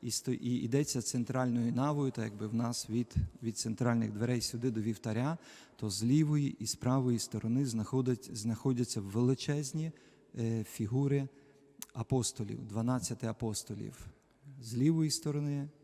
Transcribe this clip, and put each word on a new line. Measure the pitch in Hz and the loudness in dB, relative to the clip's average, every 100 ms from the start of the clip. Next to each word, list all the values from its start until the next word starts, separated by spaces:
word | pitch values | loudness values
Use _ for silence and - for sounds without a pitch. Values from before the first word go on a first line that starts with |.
і | 123 | -4
сто-, | - - | -4 -2
і | 127 120 | -2 0
йдеться | 123 117 131 147 127 | 0 2 2 2 -2
центральною | 113 127 117 127 127 120 117 | -2 -2 0 0 2 2 2
навою, | 120 139 147 143 | 2 0 2 0
так | - | 0
якби | 107 104 107 | -4 -4 -2
в | |
нас | 113 117 120 - | 0 0 -2 -2
від, | 113 120 - - - | -2 0 0 -2 -4
від | 113 107 | -6 -4
центральних | 113 107 120 117 110 | -4 0 4 4 2
дверей | 104 117 123 | 0 0 0
сюди | 110 117 127 | 0 -2 -2
до | 113 | 0
вівтаря, | 107 110 117 110 131 165 - - - - | -2 -2 -2 0 0 -2 -8 -20 -20 -6
то | 110 | -4
з | 95 | 0
лівої | 113 143 151 151 139 - | 4 4 6 4 2 -2
і | 110 | -6
з | |
правої | - 127 131 127 117 | -2 2 2 4 2
сторони | - 113 110 123 139 | 0 -4 0 2 2
знаходять, | 113 104 131 127 120 - | 0 0 0 2 0 -2
знаходяться | 117 107 113 139 123 123 - | -6 -2 0 2 2 0 -2
величезні, | 98 104 123 131 - 147 139 160 160 - - - - - | -2 2 4 2 0 -2 -2 -4 -4 -6 -20 -20 -16 -4
е, | 113 113 | 0 0
фігури | 107 - 107 127 139 139 135 - - - - _ - | -2 -4 -2 2 2 2 0 -8 -20 -20 -20 _ -16
апостолів, | - 110 131 113 - 104 113 110 | -10 0 2 2 -2 -6 -6 -4
дванадцяти | 104 113 127 123 113 113 | -2 2 0 0 -4 -4
апостолів. | 104 117 104 - 104 104 - - - _ _ 143 139 | -4 -4 -4 -6 -8 -8 -12 -18 -18 _ _ -20 -16
З | 117 117 | -6 2
лівої | 143 165 156 | 4 4 2
сторони | - 151 147 147 143 143 - | 0 -2 -2 -2 -2 -4 -10